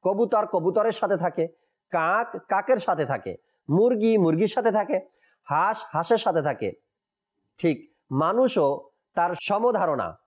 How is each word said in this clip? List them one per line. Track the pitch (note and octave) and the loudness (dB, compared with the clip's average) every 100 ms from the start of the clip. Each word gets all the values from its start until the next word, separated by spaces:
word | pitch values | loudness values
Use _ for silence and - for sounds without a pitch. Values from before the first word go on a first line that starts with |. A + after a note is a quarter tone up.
কবুতর | F#3 G3+ A3+ G#3+ G#3 | -2 0 0 0 0
কবুতরের | F#3 E3 F#3 A3 | -2 0 0 0
সাথে | - G3 G3 | 0 -2 0
থাকে, | F3 D#3+ E3 _ _ _ _ | -2 -2 -4 _ _ _ _
কাক | E3+ D#3+ G3+ A#3 F#3+ - | -2 0 0 -2 -8 -2
কাকের | G3 G3+ B3 | -2 0 0
সাথে | - D#3+ | 0 -2
থাকে, | C#3 C3+ - E2+ _ _ - | -2 -4 -6 -14 _ _ -2
মুরগি | D#3+ A#3 A#3 A3+ A3 | 2 4 4 2 4
মুরগির | E3 D#3+ G#3 | 4 2 0
সাথে | B3+ A#3 | 0 0
থাকে, | G#3+ G3+ F#3 F#3 _ _ _ | 0 -2 -4 -6 _ _ _
হাঁস | - D3 F#3+ A3 - | -4 -2 0 -2 -6
হাঁসের | D#3 E3+ A3+ | -6 0 0
সাথে | - E3 | 2 0
থাকে। | D3 B2 G2+ - _ _ _ _ _ _ _ _ | -2 -4 -6 -8 _ _ _ _ _ _ _ _
ঠিক | E3+ C#3+ - _ _ | -2 -2 -8 _ _
মানুষও | C3 D#3+ G#3+ C4 - C#3+ C#3 - _ _ | -2 0 2 2 2 2 0 -8 _ _
তার | - E3+ F3 | -2 -2 -2
সমধারণা | - G3+ A#3+ G#3+ F3 C#3 F2 - | -2 0 2 2 0 -2 -4 -8